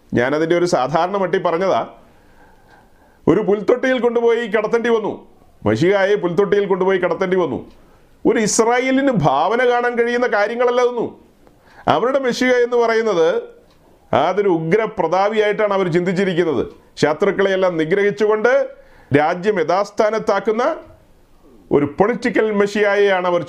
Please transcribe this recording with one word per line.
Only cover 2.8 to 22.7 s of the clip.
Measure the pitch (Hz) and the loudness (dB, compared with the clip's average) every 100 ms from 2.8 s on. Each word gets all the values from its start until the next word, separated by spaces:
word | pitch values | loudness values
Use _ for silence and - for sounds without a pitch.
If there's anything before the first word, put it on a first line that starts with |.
| _ _ _ _ - | _ _ _ _ 0
ഒരു | 175 185 | 0 2
പുൽത്തൊട്ടിയിൽ | 208 185 247 262 262 | 0 0 0 0 0
കൊണ്ടുപോയി | 240 233 233 233 240 | 0 0 0 0 -2
കിടത്തേണ്ടി | 214 208 233 233 226 | -2 -2 -2 0 -2
വന്നു, | 196 101 - - - - | -2 -8 -12 -20 -20 -8
മശിഹായെ | - 113 170 202 190 208 | -2 0 2 2 2 0
പുൽത്തൊട്ടിയിൽ | 175 170 202 202 196 | -2 0 0 0 0
കൊണ്ടുപോയി | 190 190 190 | -2 0 0
കിടത്തേണ്ടി | 180 165 190 185 | -2 -2 -2 -2
വന്നു. | 160 110 - - - _ _ _ | -2 -4 -10 -20 -20 _ _ _
ഒരു | - 240 214 | -2 0 0
ഇസ്രായേലിന് | - 226 247 262 262 277 226 143 | 0 2 0 0 0 2 2 2
ഭാവന | 135 175 233 247 | 2 2 0 0
കാണാൻ | 240 240 240 | 0 0 -2
കഴിയുന്ന | 240 240 247 202 | -2 0 0 0
കാര്യങ്ങളല്ല | 208 233 247 247 247 | 0 0 0 2 0
ഇതൊന്നും. | 240 165 - - _ - _ _ - - | 0 -6 -8 -20 _ -20 _ _ -8 -2
അവരുടെ | 143 233 277 262 | 0 2 0 -2
മെശിഹ | 226 254 247 | 0 2 2
എന്ന് | 240 240 | 2 2
പറയുന്നത് | 226 226 226 180 160 226 - - - _ _ _ _ | 2 0 0 2 2 0 -4 -14 -20 _ _ _ _
അതൊരു | 120 156 185 202 165 | 0 0 0 0 0
ഉഗ്രപ്രതാപിയായിട്ടാണ് | 160 214 226 214 165 180 202 220 208 208 208 196 | 0 0 0 -2 -2 0 0 0 0 0 -2 0
അവർ | 185 | 0
ചിന്തിച്ചിരിക്കുന്നത്. | 170 175 180 196 170 170 123 - - - - | -2 -2 -2 -2 0 0 -2 -4 -10 -20 -2
ശത്രുക്കളെയെല്ലാം | 147 156 202 180 196 190 185 165 | -2 0 0 0 0 0 0 0
നിഗ്രഹിച്ചുകൊണ്ട് | 156 196 202 202 214 214 233 269 269 - - - - | -2 0 0 0 0 2 2 2 0 -8 -20 -20 0
രാജ്യം | 139 151 180 196 196 | 2 2 0 -2 0
യഥാസ്ഥാനത്താക്കുന്ന | 151 180 202 - 320 330 - 294 294 220 339 330 - - _ _ _ _ - - - | 0 0 -2 0 0 0 0 -2 0 -2 -2 -4 -10 -20 _ _ _ _ -20 -20 -2
ഒരു | 143 143 - | 0 0 0
പൊളിറ്റിക്കൽ | 202 247 247 196 220 202 | 0 0 -2 0 0 0
മെശിഹായെയാണ് | 202 | 0